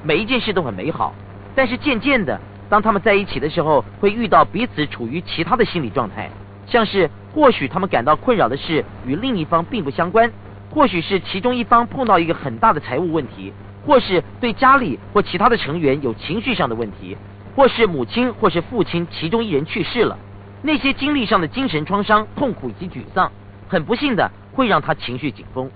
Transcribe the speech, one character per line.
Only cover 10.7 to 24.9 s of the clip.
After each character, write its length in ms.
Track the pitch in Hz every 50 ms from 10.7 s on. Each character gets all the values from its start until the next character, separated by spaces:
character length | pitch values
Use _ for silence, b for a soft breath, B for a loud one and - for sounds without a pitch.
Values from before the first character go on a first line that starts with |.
| - 302 294 240
许 140 | 185 175
是 180 | 156 - 196 185
其 220 | - - - 196
中 120 | 175 240 254
一 100 | 247 233
方 220 | - 247 233 233 -
碰 180 | - 262 262
到 120 | 220 202 175
一 80 | 170
个 80 | 160 170
很 220 | - - 139 113 113
大 120 | 113 226
的 80 | 196 147
财 180 | - - - 135
务 140 | 180 175
问 140 | 156 165 139 117
题， 240 | 98 92 95 - - - - - - - -
或 140 | - 294 254
是 240 | - - 185 170 - - - -
对 140 | - 240 220
家 240 | - 269 262 269 277
里 200 | 247 175 120 95 - - -
或 80 | 208
其 160 | 196 - - 175
他 120 | 202 247
的 80 | 240 208
成 220 | - 135 147 180
员 220 | 165 135 131 151
有 120 | 139 123 113
情 260 | - - - 156 226
绪 140 | 208 - 208
上 160 | 180 165 127
的 60 | 113
问 140 | 113 117 107
题， 260 | 95 - 98 90 98 - - - - - - - -
或 120 | - 277 240
是 200 | - - 226 208
母 180 | 170 139 123
亲 260 | - - 226 247 254 214
或 140 | - 220 196
是 120 | - 170
父 220 | 165 - 247 233 175
亲 220 | - - 170 170 165
其 160 | - - 160 165
中 160 | 190 233 233
一 80 | 214
人 140 | 165 135 151
去 180 | 151 - 226 165
世 200 | - - 240 202
了。 140 | 127 95 - - - - - - - - -
那 160 | - 285 311 254
些 160 | - 277 262
经 220 | - 277 294 302
历 100 | 285 233
上 160 | 180 226 196
的 60 | 170 147
精 200 | - - - 220
神 180 | 160 151 151
创 180 | - 190 202 208
伤、 220 | - 214 214 214 208 -
痛 180 | - 285 262 180
苦 160 | - - 123
以 40 | 104
及 140 | - 175 180
沮 140 | - 131 - - -
丧， 160 | 180 180 151 - - - - - - - -
很 160 | - 185 151
不 120 | 147 226
幸 200 | - 285 285 240
的 160 | 170 131 95 - - - - -
会 140 | - 262 226
让 140 | 185 156
他 120 | - -